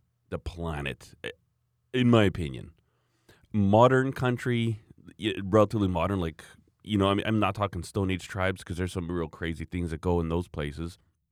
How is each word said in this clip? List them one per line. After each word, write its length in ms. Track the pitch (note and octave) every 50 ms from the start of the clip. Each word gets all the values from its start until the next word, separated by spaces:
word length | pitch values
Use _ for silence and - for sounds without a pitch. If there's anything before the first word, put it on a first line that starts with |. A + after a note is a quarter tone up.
| _ _ _ _ _ -
the 60 | - E2+
planet, 720 | - - - E2+ E2+ E2+ D2 D2 C#2+ C#2+ B1 - - - - - -
i-, 80 | - - _ _ _ _ _ _ _ _ _ _ _ -
in 160 | B2+ B2+ A#2+
my 160 | A#2+ A#2 G#2+
opinion. 460 | G2 E2 - F2 C#2+ C2 B1 G1+ - - _ _ _ _ _ _ _ _ _ _ _ - _ _ _ -
Modern 580 | G#2+ G2+ G2 G2+ G#2+ A#2+ B2+ C3 C3 C3 C3+
country, 720 | C3 - C3 B2+ B2 A#2 - C3 A#2+ A#2 A2+ A2+ A2 G#2+ - - - _ - - - -
y-, 180 | F#2 G#2+ F#2+ - G2
relatively 440 | F#2+ F2+ G#2+ G#2+ G2+ - A2+ G2+ F#2+
modern, 320 | F2+ E2+ D#2+ F#2+ G2+ F#2+
like, 240 | F2 E2 D#2+ - - - - - _ _ _ _ -
you 140 | - G#2+ G2+
know, 120 | F#2+ G2
I 40 | G2+
mean, 120 | G2+ - -
I'm 120 | A2 G#2+
not 160 | G#2 F#2+ G2+
talking 280 | G#2 G2+ G2+ - F2+ E2
Stone 260 | - - G#2+ G2 F#2
Age 160 | F#2 F2 - -
tribes 360 | - G2 F#2 F#2 G2 F#2 -
'cause 140 | - F2+ E2
there's 160 | F#2 F2+ -
some 160 | G2 E2+ E2
real 160 | F2 F2 E2 D#2
crazy 380 | - - F2 E2 E2+ D#2 E2
things 260 | - - F#2 F2 E2+
that 100 | D#2+ D#2+
go 180 | - F2+ F2 F2
in 100 | E2 E2
those 180 | E2 E2+ F2+ -
places. 500 | - D#2+ D2 D2 D2 D#2 E2 E2+ E2+ - _ _ _ _ _ _